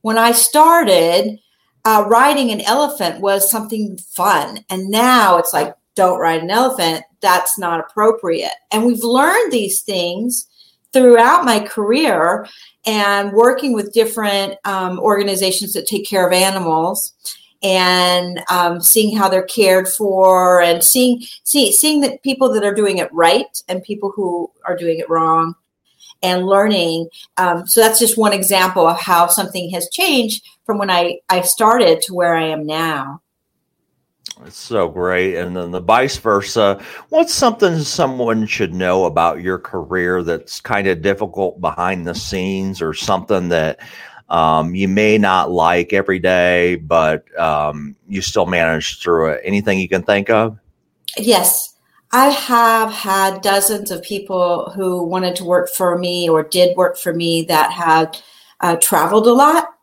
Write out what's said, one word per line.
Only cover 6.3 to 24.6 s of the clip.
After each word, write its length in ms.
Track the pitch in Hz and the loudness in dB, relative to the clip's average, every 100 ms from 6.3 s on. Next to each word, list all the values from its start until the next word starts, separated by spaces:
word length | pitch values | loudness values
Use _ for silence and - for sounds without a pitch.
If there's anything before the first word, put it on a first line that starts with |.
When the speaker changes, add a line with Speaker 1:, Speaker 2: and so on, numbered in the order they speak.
| 160 | -2
Speaker 1:
an 80 | 170 | -2
elephant. 540 | 214 262 254 170 160 - _ | 0 0 0 -2 -4 -10 _
That's 360 | 196 180 180 - | 0 0 0 -4
not 220 | 175 165 | -4 -4
appropriate." 720 | - - 214 220 180 165 85 - _ | -6 0 0 0 -4 -4 -4 -10 _
And 160 | 220 240 | 0 0
we've 160 | 220 | 0
learned 520 | 226 254 311 415 415 | 0 2 2 2 0
these 280 | 247 190 - | -2 -2 -6
things 640 | - 190 175 180 240 240 - _ _ _ _ | -6 -6 -4 -4 -6 -6 -10 _ _ _ _
throughout 540 | 262 247 233 240 311 254 | 4 8 8 6 4 2
my 160 | 214 | 0
career 840 | 208 226 202 262 311 180 165 208 214 - - _ 220 | -2 -6 0 0 2 2 0 0 -6 -20 -20 _ -4
and 460 | 214 202 202 202 | 0 0 0 0
working 400 | 202 240 262 294 | 4 4 2 -2
with 220 | 220 202 | -4 -2
different, 640 | 226 220 226 208 202 196 - 196 | 0 0 -2 -2 -2 -4 -6 -6
um, 340 | 190 185 180 | -4 -4 -2
organizations 720 | 214 202 202 190 190 190 202 | 0 0 0 -2 -2 -4 -6
that 160 | - - | -6 -6
take 180 | 208 202 | -6 -2
care 220 | 196 180 | 0 2
of 60 | |
animals 800 | 180 190 190 170 160 170 208 - _ - - _ _ | 2 0 0 -2 0 -2 -4 -10 _ -16 -16 _ _
and, 800 | 196 185 185 180 180 180 180 175 - | -2 0 2 2 2 0 -2 -8 -4
um, 320 | 180 175 175 | 0 0 0
seeing 340 | 170 226 214 214 | 0 2 2 0
how 140 | 190 | 2
they're 120 | 185 | 0
cared 460 | 185 - 190 185 190 | -2 2 4 4 2
for 760 | - 208 190 190 185 180 180 | -4 -2 4 4 6 4 4
and 220 | 175 170 | 4 2
seeing, 400 | - 262 254 240 - - - | 2 2 2 0 -6 -10 -2
see, 260 | 294 240 | 0 2
seeing 300 | - 311 302 | 2 2 0
the 180 | 277 - | -2 -4
people 280 | 277 262 262 | -6 0 0
that 140 | 214 202 | 0 0
are 100 | 202 | 0
doing 220 | 202 185 | 0 0
it 140 | 143 | -4
right 500 | 160 165 208 - - - | 2 4 4 -2 -12 -8
and 120 | 185 | -8
people 300 | - 208 202 | -8 -8 -8
who 380 | 202 185 175 170 _ | -4 -4 -4 -8 _